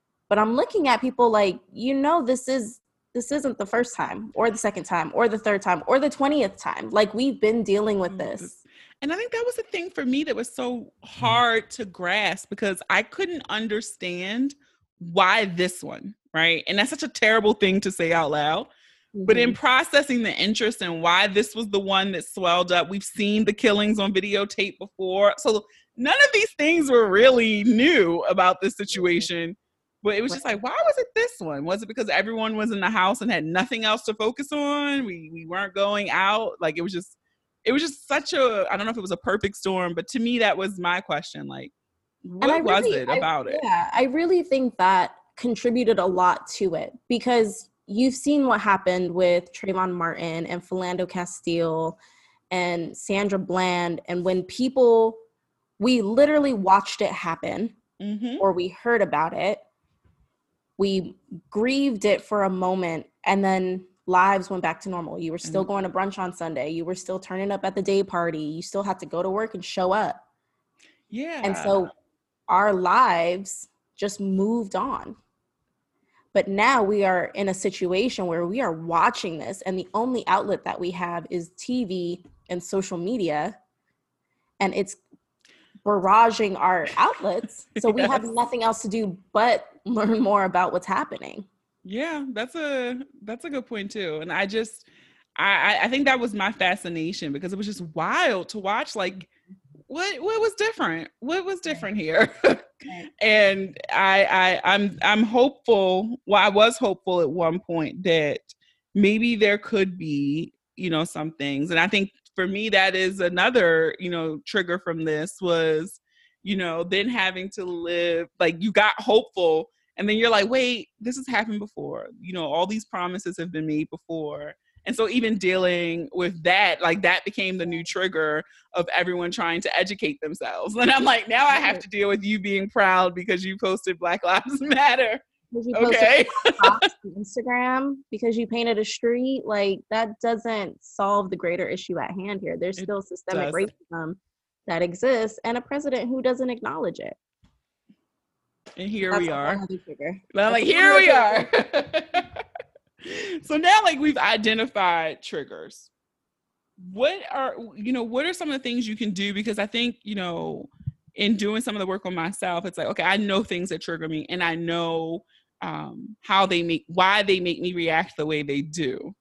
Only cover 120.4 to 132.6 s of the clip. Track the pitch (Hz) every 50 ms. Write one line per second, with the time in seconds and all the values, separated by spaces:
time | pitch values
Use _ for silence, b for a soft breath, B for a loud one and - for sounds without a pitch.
120.4 | 196 226 254 262 254 247 247 208 - - _ - 214 240 247 269 269 269 240 208
121.4 | 220 226 208 208 202 208 _ - 147 143 - 55 52 - - - - 180 185 180
122.4 | 160 139 147 165 185 196 220 220 - _ - 185 175 180 180 202 - 175 175 -
123.4 | 165 180 165 156 156 156 151 151 156 - 160 165 _ - 165 160 151 147 151 147
124.4 | 147 151 - _ _ _ _ _ - 196 247 - 226 208 233 247 226 220 220 190
125.4 | 190 180 185 185 185 180 175 175 175 170 165 170 165 - - 180 175 175 180 165
126.4 | 156 190 185 196 208 180 160 - 175 170 165 196 180 175 185 180 - 202 - 208
127.4 | 196 185 185 185 170 175 170 165 170 - - 185 185 185 170 160 156 151 151 156
128.4 | - b b b b b b 180 170 170 - 175 175 180 180 175 175 175 180 -
129.4 | 175 170 165 170 - - - 170 185 190 202 - 226 156 143 - 156 151 165 -
130.4 | 135 - - 87 95 202 208 233 240 262 269 262 247 269 240 226 196 226 220 254
131.4 | 285 285 269 285 294 196 185 180 - 190 202 202 202 202 202 208 196 208 214 208
132.4 | 185 202 196 196